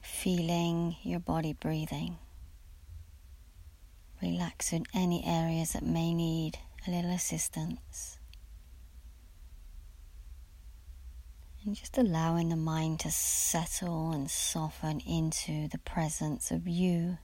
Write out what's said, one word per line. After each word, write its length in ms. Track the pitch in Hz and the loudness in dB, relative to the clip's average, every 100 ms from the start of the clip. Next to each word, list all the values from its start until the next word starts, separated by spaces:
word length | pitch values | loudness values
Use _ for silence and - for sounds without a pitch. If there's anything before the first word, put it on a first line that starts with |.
feeling 960 | - - 190 180 165 170 170 170 170 170 | -8 -2 2 4 4 4 4 4 2 0
your 180 | 180 175 | -2 -2
body 320 | 175 160 160 | 0 0 0
breathing. 640 | 151 156 156 156 143 165 170 - - - - - - - - - - - - - - - - - - - - | -2 0 0 0 -2 -4 -6 -12 -16 -16 -16 -18 -18 -14 -14 -14 -18 -18 -18 -18 -18 -18 -18 -20 -20 -20 -4
Relax 500 | 180 175 170 - - | 0 2 0 -2 0
in 120 | 165 165 | 0 0
any 280 | - 180 170 - | 2 4 4 4
areas 480 | 170 165 165 160 | 4 4 2 2
that 100 | - | 0
may 300 | - 165 165 | 2 4 4
need 440 | 170 165 165 156 - - - - | 4 4 2 0 -4 -12 -8 -2
a 40 | |
little 200 | 175 175 | 0 2
assistance. 1080 | 180 - 165 - - 156 247 - - - - - - - - - - - - - - - - - - - - - - - - - - - - - - - - - - - - - - | 2 0 0 -2 -2 -4 -4 -10 -10 -10 -12 -16 -16 -16 -16 -16 -18 -16 -16 -16 -18 -20 -18 -18 -16 -14 -14 -16 -16 -18 -16 -14 -14 -16 -16 -16 -16 -16 -14 -12 -14 -14 -16 -16 -6
And 120 | 208 208 | -4 -4
just 220 | - - | 0 4
allowing 500 | 233 160 165 170 165 | 6 6 4 6 4
the 80 | 165 | 4
mind 440 | 160 160 160 156 | 2 2 2 2
to 100 | 165 | 0
settle 1000 | 151 - - - 170 170 - 180 165 160 | 0 2 4 4 2 0 -2 0 0 0
and 180 | 156 143 | 0 0
soften 720 | - - 165 156 - 156 151 | 0 0 0 -2 -2 0 0
into 680 | - 165 160 - - 151 151 | 0 2 2 0 0 0 0
the 100 | - | -4
presence 720 | - - 170 - 156 147 - | -2 0 0 2 0 0 0
of 160 | 165 175 | 0 0
you. 520 | 170 185 170 170 175 | 4 6 6 2 -2